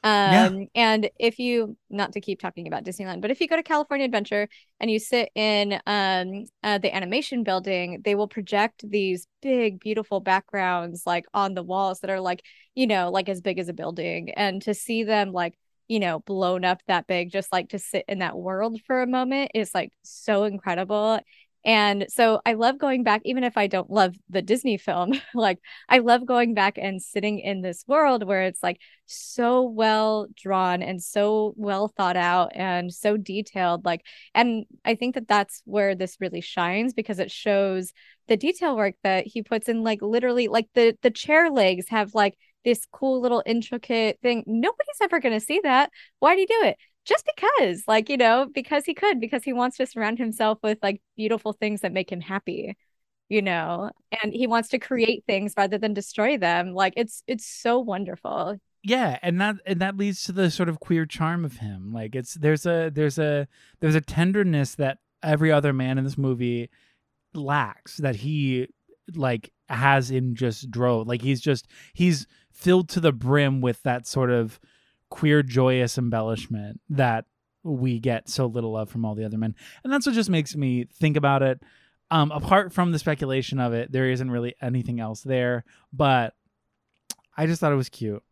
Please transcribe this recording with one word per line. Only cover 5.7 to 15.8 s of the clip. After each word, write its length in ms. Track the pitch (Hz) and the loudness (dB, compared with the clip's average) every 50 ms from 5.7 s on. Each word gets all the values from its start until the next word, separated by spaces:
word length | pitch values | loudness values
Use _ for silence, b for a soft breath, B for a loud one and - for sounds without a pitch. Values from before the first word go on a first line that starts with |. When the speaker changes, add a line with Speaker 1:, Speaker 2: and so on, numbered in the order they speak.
| 202 - - | -2 -4 -2
Speaker 2:
um, 580 | - 208 208 196 190 190 185 180 185 190 202 214 - _ _ | -2 0 0 0 0 0 -2 -2 -4 -8 -12 -12 -14 _ _
uh, 160 | - 214 208 202 | 0 0 0 2
the 160 | 185 202 - | 2 0 -2
animation 480 | 190 190 175 208 269 285 - 277 240 | -2 -4 -2 -4 -4 -4 -2 -4 -4
building, 580 | 220 202 190 185 185 196 190 180 180 175 180 - | -2 0 -2 -2 -2 -2 -2 -2 -2 -4 -8 -4
they 120 | 214 208 202 | -2 0 0
will 120 | 202 208 | 0 -2
project 560 | 202 - 226 196 - 208 202 208 226 _ - - 208 | -4 -6 -10 -6 -2 0 0 0 0 _ -10 -10 -4
these 380 | 202 208 196 190 185 180 - _ _ _ | -2 0 0 0 -2 -4 -6 _ _ _
big, 360 | - 277 262 247 233 214 190 180 | -2 0 0 2 2 0 -2 -4
beautiful 420 | - 214 214 220 214 _ 208 196 | -6 -4 -4 -4 -2 _ -4 -4
backgrounds, 840 | 190 190 185 196 - _ - 202 185 180 180 175 170 175 170 175 - | 2 2 2 2 0 _ -4 -2 -2 0 -2 -2 -4 -6 -10 -8 -4
like, 220 | 175 175 175 - _ - | -2 -2 -2 -4 _ -2
on 180 | 202 202 196 | -2 -2 -2
the 100 | 190 180 | -2 -6
walls 380 | 175 180 185 190 196 190 190 - | -6 -4 -2 -2 -2 -2 -4 -4
that 80 | - 190 | -6 -4
are, 120 | 196 190 | -4 -2
like, 220 | 185 180 180 - b b b b b b _ | -2 -4 -4 -4 b b b b b b _
you 120 | 254 262 | -2 0
know, 240 | 226 214 190 180 175 | 2 2 0 0 0
like, 180 | 185 196 185 202 | 0 -2 -2 -2
as 140 | 196 180 | -6 -4
big 160 | 175 202 180 175 | -4 -4 -4 -4
as 100 | 180 170 | -6 -6
a 60 | 170 | -8
building. 560 | - 165 165 170 170 165 175 170 170 170 - | -8 -8 -8 -6 -6 -6 -6 -6 -6 -8 -8
And 320 | - - 208 196 185 196 | -4 -2 -2 -2 -2 -4
to 100 | - 220 | -4 -4
see 320 | 208 - - - 233 226 226 | -4 -4 -4 -4 -4 -4 0
them, 280 | 208 220 208 202 196 | 0 0 0 0 0
like, 260 | 185 180 175 170 _ _ _ _ _ _ | -2 -4 -4 -4 _ _ _ _ _ _